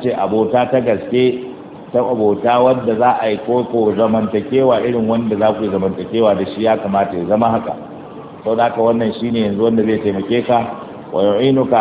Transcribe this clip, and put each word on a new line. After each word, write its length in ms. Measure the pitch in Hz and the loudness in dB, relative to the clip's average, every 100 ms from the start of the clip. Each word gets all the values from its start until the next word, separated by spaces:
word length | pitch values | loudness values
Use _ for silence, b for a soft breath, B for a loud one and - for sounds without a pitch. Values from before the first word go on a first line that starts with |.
ce 120 | 127 | -2
abota 520 | 110 95 107 110 123 123 | -2 -2 0 2 0 2
ta 140 | 131 | 0
gaske, 640 | 120 98 - 123 127 123 - - - - - | 0 -2 0 2 2 0 -8 -14 -16 -18 -4
ta 80 | 120 | -2
abota 560 | 120 120 104 101 117 123 | 0 2 2 2 2 4
wadda 320 | 127 127 117 110 | 4 4 0 2
za 140 | 123 120 | 2 2
a 80 | 113 | 0
yi 80 | 104 117 | -2 0
koko 480 | 123 113 117 107 | -2 0 0 2
zamantakewa 880 | 98 113 110 107 107 - 131 131 113 | 2 2 2 0 -2 0 2 4 2
irin 240 | 117 120 110 | 2 0 0
wanda 280 | 117 113 104 | 0 0 2
za 160 | 107 | 2
ku 100 | 101 | 2
yi 60 | 104 | -2
zamantakewa 640 | 95 95 92 - 113 110 95 | -2 -2 -4 -4 2 2 2
da 100 | 95 | -2
shi 100 | 104 110 | -2 0
ya 120 | 110 | 0
kamata 400 | 104 98 98 90 | 0 0 0 -2
ya 80 | 87 | 0
zama 240 | 107 117 | 2 2
haka. 200 | 113 - - - - - - - - | 0 -4 -10 -12 -18 -18 -18 -18 -8
Sau 120 | 107 113 | -4 0
da 80 | 117 | 0
haka 120 | 113 | 2
wannan 320 | 113 117 113 - | 2 2 -2 -2
shi 80 | 117 | -4
ne 80 | 117 104 | -2 -2
yanzu 120 | 101 | 0
wanda 200 | 113 113 110 | 2 2 2
zai 140 | 107 | 0
taimake 400 | 104 95 101 120 | -2 -4 -2 -2
ka, 180 | 117 120 117 - - - - | 2 0 0 -8 -14 -16 -6
wa 80 | 92 | 0
yu'inuka 540 | 101 101 135 135 120 120 | 2 2 2 2 2 4